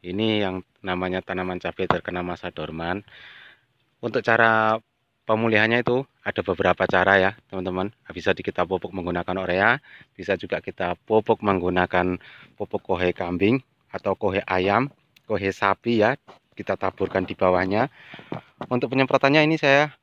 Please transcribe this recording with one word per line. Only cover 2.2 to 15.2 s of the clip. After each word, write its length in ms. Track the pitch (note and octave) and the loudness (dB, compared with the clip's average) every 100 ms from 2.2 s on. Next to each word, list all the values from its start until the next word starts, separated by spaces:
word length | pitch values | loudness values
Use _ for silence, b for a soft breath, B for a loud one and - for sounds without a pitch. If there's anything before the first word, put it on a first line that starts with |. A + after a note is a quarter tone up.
masa 240 | F2 E2+ F2+ | -6 -8 -10
dorman. 560 | - D#2 D#2+ E2+ F#2+ G#2+ B B B B B B _ _ _ | -10 -10 -8 -6 -6 -8 B B B B B B _ _ _
Untuk 240 | A#2+ A2+ | -6 -4
cara 540 | A2+ A2+ A2+ A2 A2 A2 _ _ _ _ - | 0 4 4 4 2 0 _ _ _ _ -2
pemulihannya 560 | A2 A#2 G#2+ A2 A#2+ A#2 | 0 2 2 4 2 2
itu 160 | B2 C#3 _ - | -2 -4 _ -8
ada 160 | - | -6
beberapa 480 | G2 F#2 F#2 F2+ F#2+ | -4 0 2 2 2
cara 320 | F#2 F2+ G2 | 2 4 4
ya, 80 | F#2 G#2+ _ | 4 -2 _
teman-teman. 480 | F#2+ F#2 F#2 G2 _ _ | -8 -6 -4 -6 _ _
Bisa 240 | F2+ F2+ | -6 -2
di-, 80 | F#2 | -2
kita 240 | F#2 - F2 | -4 -4 -2
pupuk 240 | F#2 F2+ | -2 -4
menggunakan 440 | F#2+ F2 F2 F2 F#2 | -8 -4 -4 -4 -6
urea, 400 | F#2 F2+ G#2 C3+ B B B | -2 2 4 2 B B B
bisa 240 | - F#2 | -16 -4
juga 240 | F#2+ - - | -4 -2 -6
kita 400 | - - F2+ F2 _ | -6 -6 -4 -4 _
pupuk 320 | A2 G#2+ A2 G#2 | 2 2 0 2
menggunakan 720 | F#2+ F2+ F2+ F2+ F#2 F2+ F2+ B B B _ | 0 2 2 2 2 0 -2 B B B _
pupuk 240 | G2+ G#2 | -8 -8
kohe 320 | _ F2+ F2+ | _ 0 0
kambing 480 | - F2 F2+ G2 C3+ _ _ _ | -2 -4 0 2 2 _ _ _
atau 240 | - G#2 F#2+ | -8 -4 -2
kohe 240 | G#2 F#2+ - | -2 -2 -2
ayam, 400 | F#2 F#2 G2+ C#3 _ _ _ | 0 2 2 0 _ _ _